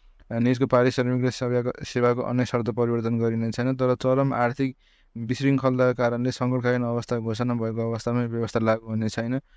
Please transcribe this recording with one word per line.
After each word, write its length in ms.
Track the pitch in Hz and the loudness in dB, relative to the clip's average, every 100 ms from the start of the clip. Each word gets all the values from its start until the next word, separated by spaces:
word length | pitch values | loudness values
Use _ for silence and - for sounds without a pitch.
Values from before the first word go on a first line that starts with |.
| _ _ - | _ _ -8
अ, 80 | 117 | 0
निजको 280 | 120 127 131 | 2 2 4
पारिश्रमिक 580 | 127 127 127 123 127 127 | 4 4 2 0 2 0
र 40 | |
सेवाको, 560 | - 123 123 120 - - | -2 -2 0 -2 -6 -6
सेवाको 360 | 123 123 123 | 2 2 2
अन्य 240 | 120 123 120 | 0 0 0
शर्त 240 | 120 113 | 0 -2
परिवर्तन 500 | 117 117 120 113 117 | 0 0 0 0 0
गरिने 320 | 117 113 113 | 0 0 -2
छैन। 240 | 110 127 131 | -2 -2 0
तर 200 | 127 123 | 0 2
चरम 380 | 131 131 135 | 2 2 2
आर्थिक 420 | 117 120 123 135 - _ _ _ 117 | 0 0 0 -4 -4 _ _ _ -10
विशृङ्खलताका 760 | 117 123 135 139 131 127 127 | -6 0 2 2 2 2 2
कारणले 380 | 123 120 120 127 | 2 0 0 -2
सङ्कटकालीन 520 | - 127 127 123 123 | -2 0 0 0 0
अवस्था 340 | 120 120 - 120 | 0 -4 -4 -4
घोषणा 360 | 113 110 123 | -4 -4 -2
भएको 380 | 120 113 113 113 | -2 -4 -4 -4
अवस्थामा 320 | 113 120 120 | -4 -2 -2
व्यवस्था 360 | 120 117 113 117 | -2 -4 -2 0
लागू 280 | 110 113 113 | 2 0 -2
हुने 220 | 110 110 | -4 -2
छैन। 320 | - 117 131 - | -4 -4 -4 -6